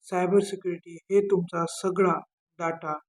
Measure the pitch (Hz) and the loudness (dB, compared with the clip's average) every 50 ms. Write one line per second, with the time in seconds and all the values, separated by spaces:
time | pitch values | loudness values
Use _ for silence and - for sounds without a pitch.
0 | _ - 190 180 180 180 196 202 196 196 202 190 - 180 170 170 _ 175 170 160 | _ -4 -2 0 0 4 4 4 2 2 -6 -6 -6 -6 -6 -6 _ -16 -20 -20
1 | _ _ 196 202 202 202 202 180 175 175 - 170 170 165 - - - 190 185 185 | _ _ 2 2 4 4 2 0 2 0 0 -2 -2 -2 -4 -4 -4 -2 2 2
2 | 196 180 165 156 - _ _ _ _ _ _ _ 170 165 165 165 - 156 151 151 | 2 2 2 0 -4 _ _ _ _ _ _ _ -4 -4 -4 -4 -6 -8 -8 -8
3 | _ | _